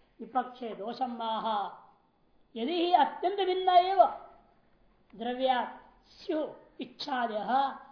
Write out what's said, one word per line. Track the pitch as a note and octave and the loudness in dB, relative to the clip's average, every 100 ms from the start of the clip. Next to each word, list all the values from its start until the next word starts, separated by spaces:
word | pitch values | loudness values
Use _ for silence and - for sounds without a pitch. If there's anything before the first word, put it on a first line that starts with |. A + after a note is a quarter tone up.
| _ - | _ -18
विपक्षे | A3+ B3+ B3 - A#3 | -6 -4 -4 -6 -10
दोषम | F#3 G#3+ A#3+ B3 | -8 -8 -6 -6
माह, | A#3 A3+ A3 A3+ G#3 F#3 - - _ _ _ _ _ _ A3 | -4 -4 -2 -2 -2 -4 -10 -20 _ _ _ _ _ _ -4
यदि | B3+ | -2
ही | F4 F4 | 0 4
अत्यंत | F4 C4+ - F4+ G4+ | 4 4 0 -2 0
भिन्न | F#4 F#4 F#4 | 0 2 6
एव | F4+ F#4 G4 D4+ - - - _ _ _ _ _ _ _ | 6 8 6 4 2 -14 -20 _ _ _ _ _ _ _
द्रव्यात् | F#3+ A#3 B3 C4 B3 G#3+ - - - _ | -10 -8 -2 0 0 -4 -10 -20 -20 _
स्यु | - - D#4 C4+ - - - | -12 -4 -4 -4 -10 -18 -14
इच्छादयः | A#3+ - D4 B3+ A#3 G#3+ G3 C4 C4+ - - | -14 -12 -6 -4 -2 -2 0 0 0 -4 -16